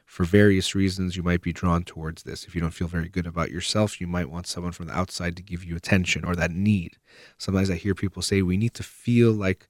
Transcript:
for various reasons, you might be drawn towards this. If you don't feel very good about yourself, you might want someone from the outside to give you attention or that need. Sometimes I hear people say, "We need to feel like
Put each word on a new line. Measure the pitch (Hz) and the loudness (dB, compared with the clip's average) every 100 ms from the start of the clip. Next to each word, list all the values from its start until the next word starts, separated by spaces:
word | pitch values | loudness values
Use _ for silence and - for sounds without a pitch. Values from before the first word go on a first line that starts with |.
| _ | _
for | - | -2
various | 85 101 104 95 - 98 | 4 6 8 6 2 2
reasons, | 95 95 92 90 | 0 0 -4 -2
you | |
might | 87 87 | 0 0
be | 87 | 0
drawn | 82 90 85 | -2 2 2
towards | 87 - 78 78 | 0 -10 -10 -10
this. | 64 - - | -12 -14 -8
If | |
you | 87 | -4
don't | 82 - | -4 -4
feel | 85 | -6
very | 85 82 | -4 -6
good | 90 85 | -6 -6
about | 85 80 | -4 -6
yourself, | 87 - 107 107 - | -6 -4 0 0 -2
you | 87 | -6
might | 87 82 | -4 -4
want | 85 87 | -8 -10
someone | - 87 | -8 -8
from | 82 85 | -8 -8
the | 67 | -4
outside | 90 - 87 87 | -4 -4 -6 -6
to | |
give | 87 87 | -10 -12
you | 90 85 | -8 -8
attention | - 98 90 - 82 | 2 2 2 -2 -2
or | 87 | -2
that | 85 | -2
need. | 85 104 101 82 _ _ - - - | 2 2 2 0 _ _ -20 -20 -12
Sometimes | - 95 95 | -2 0 0
I | 85 | -2
hear | 101 92 | -2 -2
people | 98 - | -4 -4
say, | - 98 | 0 2
"We | 90 92 | 2 2
need | 113 - | 0 -4
to | |
feel | - - - 120 117 | -14 -8 2 6 6
like | 110 95 92 _ | 4 0 -2 _